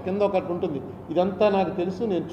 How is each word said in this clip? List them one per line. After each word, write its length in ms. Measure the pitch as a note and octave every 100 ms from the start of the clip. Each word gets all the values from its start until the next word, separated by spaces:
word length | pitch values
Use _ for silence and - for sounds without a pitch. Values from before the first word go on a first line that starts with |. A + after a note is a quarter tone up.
| F#3
కింద 160 | G3+
ఒకటి 300 | G3 F#3 -
ఉంటుంది, 300 | F3 F3 C3+ - - -
"ఇదంతా 400 | D#3+ F#3+ F#3+ G#3
నాకు 200 | F#3+ E3+
తెలుసు, 340 | F3 F3+ F#3
నేను 220 | A3+ E3+ D#3+